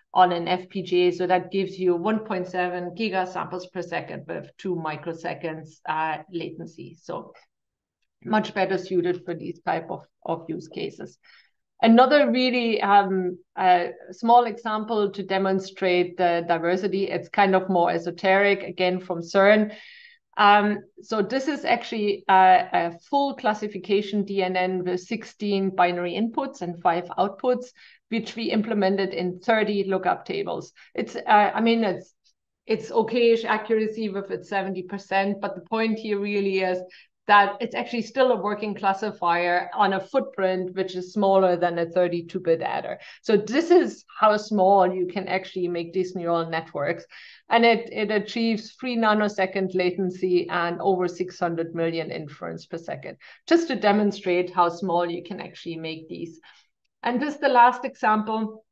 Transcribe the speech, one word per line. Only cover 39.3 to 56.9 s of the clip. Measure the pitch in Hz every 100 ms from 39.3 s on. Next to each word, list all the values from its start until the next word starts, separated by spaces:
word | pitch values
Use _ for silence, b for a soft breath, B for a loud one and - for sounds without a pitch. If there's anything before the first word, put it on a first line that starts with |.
| 175 175 175 - -
on | 196
a | 190
footprint | 190 269 - - 185 185 185 185
which | 185 180
is | 180
smaller | 214 196 190 185 175
than | 175 170
a | 170
thirty-two | 175 175 170 170 190
bit | 165 165
adder. | - - - - B B
So | - 208
this | 208 269 330
is | 349 240 - _ -
how | 214 214
small | 214 208 185 196 180
you | 185 180
can | 202 190
actually | 190 190 185 175
make | 175 170
these | 180 180 185
neural | 170 170 165
networks. | 160 165 151 147 170 - B B B -
And | 233 233
it, | 220 -
it | 214 214
achieves | 208 202 233 226 214 - -
three | 254 233
nanosecond | 220 214 208 202 185 196 185 180
latency | 180 180 185 185 190 180 170
and | 175 170 170
over | 190 185 175
six | - 180 -
hundred | 175 170 165 165
million | 165 165 160
inference | 160 151 - 170 165 -
per | 170
second, | 165 139 - - B B -
just | 339 339
to | 208
demonstrate | 208 208 208 196 185 175 180
how | 180 170
small | 170 190 170 175
you | 170
can | - 185
actually | - - 175 165
make | 160 160 160
these. | 170 170 160 b b b _ _